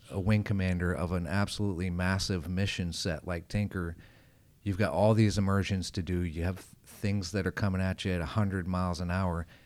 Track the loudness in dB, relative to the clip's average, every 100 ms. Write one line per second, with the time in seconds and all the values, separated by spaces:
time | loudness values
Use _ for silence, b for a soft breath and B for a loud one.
0 | -8 -2 2 2 2 2 2 2 0 0
1 | 0 -2 0 0 0 0 -2 -2 -2 0
2 | 0 0 0 -2 -2 -2 -2 -2 -4 -4
3 | -4 -4 -4 -8 -4 -2 -2 -2 -4 -8
4 | b b b b b _ -4 0 0 4
5 | 6 6 4 4 2 2 2 -2 -2 -4
6 | -2 -2 -2 -2 -2 -4 -12 -20 -20 -6
7 | -2 -2 0 -2 -2 0 0 2 0 0
8 | -2 0 0 0 0 0 -2 0 0 -2
9 | -2 0 0 -2 -6 b